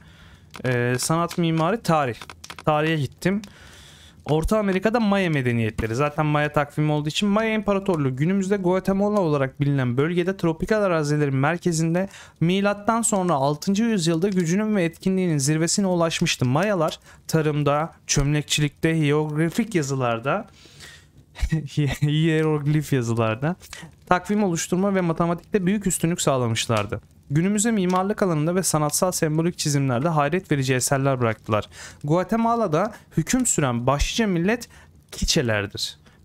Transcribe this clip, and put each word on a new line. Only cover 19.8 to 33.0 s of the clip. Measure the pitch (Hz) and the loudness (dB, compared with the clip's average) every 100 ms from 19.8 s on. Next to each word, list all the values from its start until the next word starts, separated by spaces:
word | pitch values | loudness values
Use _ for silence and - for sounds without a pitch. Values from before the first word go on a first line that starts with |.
| 139 135 123 113 131 190 - - - - - - - - - | -2 0 0 -2 -2 -4 -6 -18 -20 -20 -20 -20 -20 -20 -20
<laughs> | - - 160 139 - 143 - | -6 -2 -2 -2 -2 -2 0
hieroglif | 151 151 160 156 156 151 147 151 143 | 0 2 2 2 2 0 0 0 0
yazılarda | 135 117 117 110 113 151 180 - - 165 - - | 0 0 0 0 0 -2 -4 -10 -18 -18 -18 -2
takvim | 180 180 208 | -2 0 0
oluşturma | 202 165 - 185 202 190 | 0 -2 -2 0 0 0
ve | |
matematikte | 175 160 170 170 - 208 180 | 0 0 -2 -2 -4 -2 0
büyük | 208 196 | 0 -2
üstünlük | - 165 175 | -2 -2 0
sağlamışlardı. | - 135 117 113 - 110 98 - - - - | 0 0 0 -2 0 0 -2 -6 -10 -20 -2
Günümüzde | 143 185 208 233 | 0 2 0 0
mimarlık | 220 180 185 190 208 | 2 2 0 0 0
alanında | 196 151 156 180 | 0 2 0 0
ve | |
sanatsal | 170 156 147 - 185 | 0 0 0 0 -2
sembolik | - 160 156 170 - | 0 0 0 0 -2
çizimlerde | 156 143 135 117 165 | 0 0 2 0 0
hayret | 156 143 180 - | 0 0 -2 0
verici | 143 131 | 0 2
eserler | 127 - 139 139 131 | 0 2 2 2 2
bıraktılar. | 117 107 - 107 - - - - | 0 -2 0 0 0 -10 -20 -10
Guatemala'da | 143 170 180 226 226 233 202 151 208 - | -2 0 0 0 2 2 2 0 -2 -6